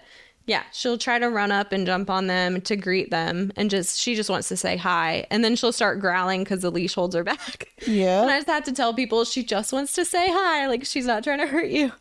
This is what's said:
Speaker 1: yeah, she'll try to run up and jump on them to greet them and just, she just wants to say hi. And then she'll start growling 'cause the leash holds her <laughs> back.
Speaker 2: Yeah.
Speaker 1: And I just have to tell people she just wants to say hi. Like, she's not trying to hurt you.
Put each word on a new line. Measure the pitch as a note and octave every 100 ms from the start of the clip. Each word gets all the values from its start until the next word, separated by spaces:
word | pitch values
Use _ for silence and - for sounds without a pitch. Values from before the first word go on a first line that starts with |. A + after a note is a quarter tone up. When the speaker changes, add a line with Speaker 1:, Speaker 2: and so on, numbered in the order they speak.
| - - - _ -
Speaker 1:
yeah, | G3+ -
she'll | - B3 A#3
try | B3+ A#3+
to | A#3+
run | A3 G3+
up | G3+ G#3
and | G3 F3+
jump | F#3 G3
on | F#3+ F#3+
them | F#3 F3+ F3+
to | F3+ G3+
greet | F#3 F#3 -
them | E3+ E3 E3+ G3 -
and | G#3
just, | G3 F3 -
she | A#3+
just | A3 G#3
wants | F#3 -
to | F#3
say | F#3 F3+
hi. | F3+ E3+ E3 E3 -
And | G#3
then | A3+ A#3+
she'll | A#3
start | - G#3 G3
growling | F#3+ F3+ F#3 F#3+
'cause | F#3+ F#3+
the | F3+
leash | E3+ F3+
holds | - F3+
her | E3+
<laughs> | F3
back. | C#4+ - - - - -
Speaker 2:
Yeah. | G#3 F#3 F#3
Speaker 1:
And | B3+
I | C#4
just | D4
have | D4+
to | D4
tell | C4 A#3
people | A3+ B3+ A3+
she | A#3+ C4
just | A#3 G3+ A3
wants | C4 C#4
to | -
say | E4+ F4 F#4
hi. | F4 F#4 D4+ C#4
Like, | A#3+
she's | - C#4+ B3
not | A3
trying | D4 C#4+
to | D4+
hurt | C#4+ -
you. | D4 C4+ -